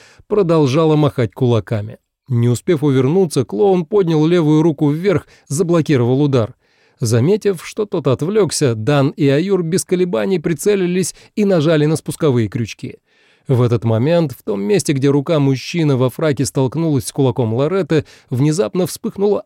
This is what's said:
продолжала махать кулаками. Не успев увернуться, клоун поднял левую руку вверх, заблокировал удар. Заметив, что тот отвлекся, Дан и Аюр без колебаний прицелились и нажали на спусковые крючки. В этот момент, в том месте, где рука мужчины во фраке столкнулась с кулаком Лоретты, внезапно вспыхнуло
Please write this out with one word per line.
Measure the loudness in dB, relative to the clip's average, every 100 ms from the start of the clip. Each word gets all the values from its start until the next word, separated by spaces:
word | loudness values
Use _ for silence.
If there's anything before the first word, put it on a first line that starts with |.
| -14 _ -4
продолжала | -2 2 2 2 2 2 2
махать | 2 0 -4
кулаками. | 0 0 0 -2 -6 -8 -16 _ _ -4
Не | 0 2
успев | 0 0 0
увернуться, | 2 2 2 2 0 -2
клоун | -2 0 2 2
поднял | 0 0 2 2
левую | 2 2 4 4
руку | 2 0 0
вверх, | 0 0 -2 -4 _ -6
заблокировал | -4 0 0 2 2 2 2
удар. | 2 2 -2 -8 _ _ _ -6
Заметив, | 0 2 2 2 0 -4 -8
что | -8
тот | -4 -2 0
отвлекся, | 0 0 0 0 0 -2 -2
Дан | 0 0 0
и | 0 0
Аюр | 2 0 -2
без | 0 -4
колебаний | -2 -2 0 -2 -2 -2
прицелились | -2 -2 0 0 0 -2 -4 -8 -10
и | -2
нажали | 0 2 2 2 0
на | -2
спусковые | -6 -4 0 0 0
крючки. | -4 -6 -10 -16 -16 _ _ _ _ -2
В | 0
этот | 2 0
момент, | 0 0 2 0 0
в | -6
том | -8 -4
месте, | 0 0 0
где | 0 2
рука | 0 0 0
мужчины | 0 -2 -4 -2 0 0
во | 0
фраке | -2 -4 -2 -2
столкнулась | -2 -2 -2 -2 -2 -4
с |
кулаком | -2 0 0 -2
Лоретты, | -2 -2 -2 0 -2 -2 -12 -6
внезапно | 0 0 0 -2 -2 -4
вспыхнуло | -4 -8 -4 -2 -2